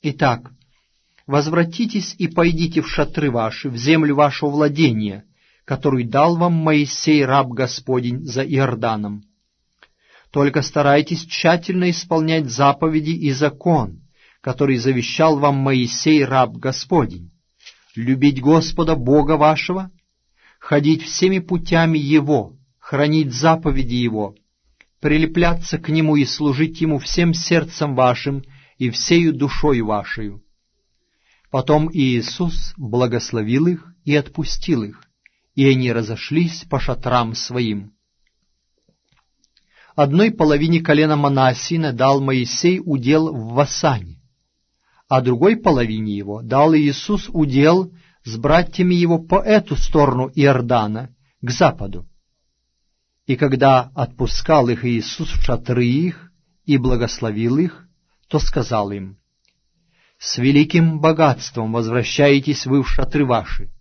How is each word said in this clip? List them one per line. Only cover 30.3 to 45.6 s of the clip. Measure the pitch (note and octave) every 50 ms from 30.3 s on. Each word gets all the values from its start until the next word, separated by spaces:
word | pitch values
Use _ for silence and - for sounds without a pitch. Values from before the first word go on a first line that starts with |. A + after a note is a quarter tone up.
| G2 A2 _ _ _ _ _ _ _ _ _ _ _ _ _ _ _ _ _ _ _ _ _ _
Потом | - C3+ B2+ - D3+ D3+ D#3 D#3+ E3
Иисус | F3 C3+ C3 B2 A#2+ A2+ - - - F3+ E3+ D#3+ - - - -
благословил | - C#3+ G#2+ G#2+ A#2+ B2+ B2+ B2 A#2+ - - - A2+ G#2+ G#2+ A#2+ C#3 D#3+
их | F3 F3+ E3+ - - - _ _
и | D3 C#3+
отпустил | D3 C#3 - - - D#3 - - - - - D#3+ A#2+ G#2+
их, | G2+ - - _ _ _ _ _ _ _ _ _ _ _
и | C#3 C3+
они | C3+ C3 C3 B2+ B2 A#2
разошлись | A#2 A2+ G#2 A2+ A2 - - D3 E3 F3 E3 - - - -
по | - -
шатрам | - - B2 - - B2+ A#2+ B2 A#2 A2+ A2
своим. | - - - A#2+ B2 B2 A2+ G#2+ G2+ G2 G2+ _ _ _ _ _ _ _ _ _ _ _ _ _ _ _ _ _ _ _ _ _ _ _ _ _ _ _ _ _ _ _ _ _ _ _ _ _ _ _ _ _
Одной | - D3 C#3 C#3+ E3+ G#3+ A3+
половине | - - D#3+ D3+ D3+ C#3 D3+ E3 E3+ E3
колена | E3 - D3+ D3 D#3 D#3 D3+
Манассина | D3 C#3+ C#3 C#3 C3+ C3 B2+ B2 - - - E3+ E3 D#3+ D3+ C3
дал | A#2 C3 C3+ C#3 C#3
Моисей | C3+ C3+ C3 C3 A#2+ B2 - - - F3 F#3 F#3 -
удел | F3+ D3 C3+ A#2 C3 D3+ D#3 D#3+ D#3+
в | - B2 A2 A2+ A#2
Васане, | B2+ D3 C#3 - - - D3+ C3+ G#2+ F#2 E2 D#2+ _ _ _ _ _ _ _ _ _ _ _ _ _ _ _ _ _ _
а | _ C3+ C3
другой | B2 B2 B2 A#2 D3 G3+ A3+
половине | A3